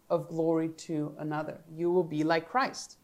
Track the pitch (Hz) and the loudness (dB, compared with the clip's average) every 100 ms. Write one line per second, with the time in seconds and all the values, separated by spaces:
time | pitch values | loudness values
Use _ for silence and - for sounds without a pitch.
0 | - 170 - 165 165 165 160 160 - 156 | -2 -2 0 0 2 2 0 -4 -6 -4
1 | 147 - 151 151 151 - - 160 175 180 | -4 -6 -6 -4 -6 -10 -12 -2 2 4
2 | 165 151 156 165 - 247 254 - - - | 2 2 2 2 2 0 0 -4 -14 -18